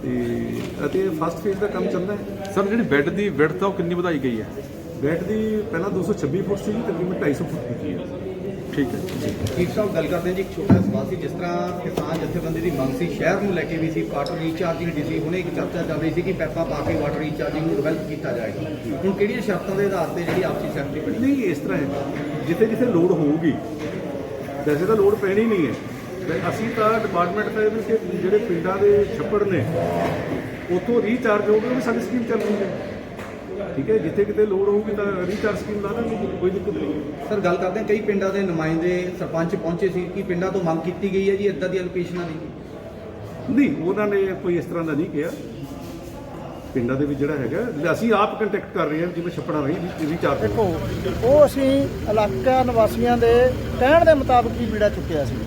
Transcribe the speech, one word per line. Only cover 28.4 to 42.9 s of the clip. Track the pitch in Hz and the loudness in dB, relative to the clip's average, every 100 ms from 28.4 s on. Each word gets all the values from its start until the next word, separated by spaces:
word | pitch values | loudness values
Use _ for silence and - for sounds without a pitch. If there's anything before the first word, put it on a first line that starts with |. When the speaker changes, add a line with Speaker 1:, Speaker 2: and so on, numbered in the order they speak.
| 233 170 180 196 | 0 -2 0 2
Speaker 1:
ਦੇ | 202 202 202 226 | 6 6 4 0
ਛੱਪੜ | 214 214 | 0 0
ਨੇ, | 202 175 - 165 - - 160 160 - - - - - 175 | 2 2 0 0 0 0 0 -2 -4 -4 -6 -10 -2 -2
ਉੱਥੋਂ | - 233 | 2 2
ਰੀਚਾਰਜ | 196 247 240 208 208 | 2 2 2 2 4
ਹੋਊਗਾ, | 214 233 | 4 4
ਉਹ | 254 | 0
ਵੀ | |
ਸਾਡੀ | 233 226 | 0 0
ਸਕੀਮ | - 247 | 0 -2
ਚੱਲ | 220 220 | 0 0
ਰਹੀ | 202 | 0
ਹੈ। | 202 185 - - - - - - - - - - - | 0 0 -4 -8 -10 -12 -12 -12 -12 -10 -8 -6 -4
ਠੀਕ | 170 | 2
ਹੈ, | 220 | 2
ਜਿੱਥੇ | 165 160 202 | 2 0 0
ਕਿਤੇ | 208 214 | 4 2
ਲੋੜ | 190 202 | 4 4
ਹੋਊਗੀ | 202 214 208 | 2 0 -2
ਤਾਂ | 202 190 180 | -2 -2 -2
ਰੀਚਾਰਜ | 202 214 208 | 0 0 -2
ਸਕੀਮ | - 208 | -4 -4
ਲਾ | 202 | -2
ਦਾਂਗੇ, | 226 226 220 190 - | -2 -2 -2 -4 0
ਕੋਈ | 180 | 0
ਦਿੱਕਤ | 190 - | 0 -2
ਨਹੀਂ। | 156 147 - - - - | -2 -2 -4 -4 -8 -4
Speaker 3:
ਸਰ, | 208 | 0
ਗੱਲ | 180 180 | 2 2
ਕਰਦੇ | 185 196 | 0 -2
ਹਾਂ, | 214 | 2
ਕਈ | 214 | 0
ਪਿੰਡਾਂ | 208 196 190 | 2 2 2
ਦੇ | 196 | 0
ਨੁਮਾਇੰਦੇ, | 190 165 156 165 175 180 180 180 | 0 0 0 2 2 0 -2 -4
ਸਰਪੰਚ | 156 160 165 190 | -4 -2 0 0
ਪਹੁੰਚੇ | 160 170 190 | -2 0 0
ਸੀ | 180 175 196 | 0 -4 -4
ਕਿ | |
ਪਿੰਡਾਂ | 190 175 185 | -4 -2 0
ਤੋਂ | 190 | 0
ਮੰਗ | 170 165 | 0 0
ਕੀਤੀ | 180 175 202 | -2 -2 0
ਗਈ | 190 196 | 2 2
ਹੈ | 196 | 2
ਜੀ | |
ਇੱਦਾਂ | 202 170 180 | 0 0 -2
ਦੀਆਂ | 185 | -2
ਲੋਕੇਸ਼ਨਾਂ | 180 180 170 180 170 | -2 -4 -4 -4 -6
ਦੀ? | 156 151 - - - - | -6 -10 -12 -14 -14 -14